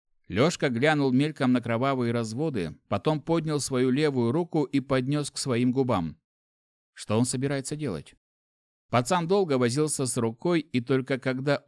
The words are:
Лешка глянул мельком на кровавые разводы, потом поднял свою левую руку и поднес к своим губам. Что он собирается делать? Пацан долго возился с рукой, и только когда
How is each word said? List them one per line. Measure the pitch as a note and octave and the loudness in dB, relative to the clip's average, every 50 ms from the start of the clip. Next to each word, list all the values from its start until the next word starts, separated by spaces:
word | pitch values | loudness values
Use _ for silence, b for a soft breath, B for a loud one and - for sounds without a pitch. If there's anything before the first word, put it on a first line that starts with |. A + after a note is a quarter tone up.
| _ _ _ _ _ - F2+ | _ _ _ _ _ -6 0
Лешка | G2 C3 F3 - - E3+ C#3+ | 2 2 2 2 0 -2 -2
глянул | A#2+ A#2 C3+ D#3 D#3 D3 C#3 C3+ B2+ | -2 0 2 2 2 2 2 2 2
мельком | B2+ C#3+ D#3 D3+ - C#3 B2+ B2 | 2 2 0 -2 -2 0 2 2
на | B2 | 2
кровавые | A#2 A#2 A#2 A2+ C3 C#3 C#3 B2+ B2 A#2 | 0 -2 -2 -2 0 0 0 0 -2 -2
разводы, | A#2 A#2+ A2+ A2 A2 B2 D#3 E3 C3+ G#2 E2+ D#2 D#2+ - _ - | -2 -2 -4 -4 -6 -6 -6 -4 -4 -4 -4 -4 -6 -10 _ -4
потом | G#2 G2+ - D3+ D#3 D3+ | -4 -2 0 0 -2 0
поднял | - - E3 E3+ D#3 D#3+ D3+ D3 | 0 -2 -2 0 0 -2 -2 -2
свою | C3+ - C3+ B2 B2+ C3 | -2 -2 0 2 2 2
левую | B2 C#3+ D#3 D3+ C3+ B2+ A#2 A2+ A#2+ | 2 2 2 2 2 2 0 0 0
руку | E3 F3 E3+ - D#3 C#3+ | 0 -2 -2 0 -2 -2
и | - - C#3 | 0 0 -2
поднес | C3 - C3+ C3 B2+ C3 D3 D3 C#3+ - | 0 0 0 0 0 0 -2 -2 -2 -4
к | - | -6
своим | - - C3+ A#2+ A#2 B2 B2+ B2 | -8 -4 -2 0 2 2 2 2
губам. | C3+ C3+ B2 A#2 F#2 E2 D#2 D2 - _ _ _ _ _ _ _ _ _ _ _ _ _ _ _ | 2 0 0 0 0 0 -4 -6 -10 _ _ _ _ _ _ _ _ _ _ _ _ _ _ _
Что | - - - G#2 A2 | -14 -6 -2 0 2
он | B2+ | 2
собирается | - - B2+ C3+ C#3 C#3+ C3+ C3+ - D#3 | 0 0 -2 -2 -2 -2 -2 -4 -6 -8
делать? | D3+ D3+ C3 F2+ D2 - - - _ _ _ _ _ _ _ _ _ _ _ _ _ _ - | -6 -4 -4 -6 -6 -8 -12 -20 _ _ _ _ _ _ _ _ _ _ _ _ _ _ 0
Пацан | - B2 B2 - F#3 F3+ E3 E3 | 0 0 2 2 0 0 0 2
долго | G3 G#3 G3 D#3+ C3+ B2+ | 2 2 2 2 2 2
возился | B2 A#2+ A#2+ D3 D3+ D3+ D3 - C#3 | 2 2 2 2 0 0 0 -2 -4
с | B2 - | -2 -2
рукой, | B2+ A2+ A2+ A2+ - - F3 F3 E3 | 0 -2 -2 -2 -2 -2 0 0 0
и | - - - B2+ | 0 0 -2 -2
только | A#2 - C3+ C3 B2+ - C#3 A#2+ | 0 2 0 0 0 0 -4 -4
когда | - C3 B2+ B2+ C3+ D3 C#3+ C3+ - | -2 -2 -4 -2 0 0 0 0 0